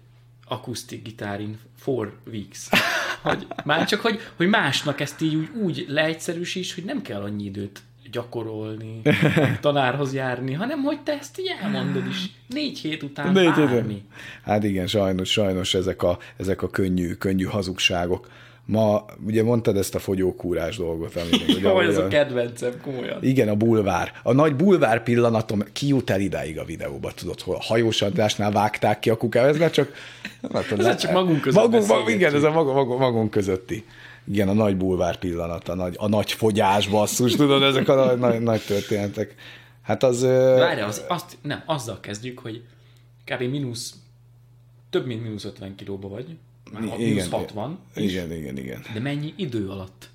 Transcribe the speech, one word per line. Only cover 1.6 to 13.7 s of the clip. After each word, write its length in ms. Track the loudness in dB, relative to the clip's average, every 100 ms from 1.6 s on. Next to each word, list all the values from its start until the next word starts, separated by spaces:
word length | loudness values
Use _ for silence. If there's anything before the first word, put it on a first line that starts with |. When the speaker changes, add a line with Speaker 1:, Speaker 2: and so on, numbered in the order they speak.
| -18 -10
Speaker 1:
Four 360 | -4 -4 -4 -10 -12
Weeks? 360 | -12 -12 -12 -2 0 0 -2 -4 -6
Hogy, 240 | -2 -4 -4 -8
már 200 | 0 0 0
csak, 140 | 0
hogy, 180 | 0 -2 -8 0
hogy 120 | 2
másnak 520 | 4 2 0 -2 -4
ezt 200 | -6 -2
így 120 | -2
úgy, 140 | 0 -4 -4
úgy 220 | -2 -2 -4
leegyszerűsíts, 880 | -2 -2 -2 -6 -6 -6 -6 -8
hogy 100 | -8
nem 180 | -8 -8
kell 200 | -8 -8
annyi 220 | -6 -6
időt 360 | -6 -6 -10 -12 -20 -20 -10
gyakorolni, 880 | -10 -8 -8 -8 -8 -8 -8 -12 -2 0 2 2
Speaker 2:
<laughs> 300 | 2 2 2
Speaker 1:
tanárhoz 540 | 0 2 2 0 -4
járni, 380 | -4 -4 -4 -4
hanem 300 | -4 -4 -2
hogy 180 | -4 -4
te 100 | -6
ezt 260 | -6 -8 -8
így 60 | -8 -4
elmondod 440 | -4 -2 -2 -2 -4
is 240 | -6 -8 -12 -10
négy 300 | -6 -6 -6
hét 240 | -8 -8
után 300 | -8 -4 2
Speaker 2:
Négy 120 | 6 6
hét. 0 | 6
Speaker 1:
bármi. 360 | 4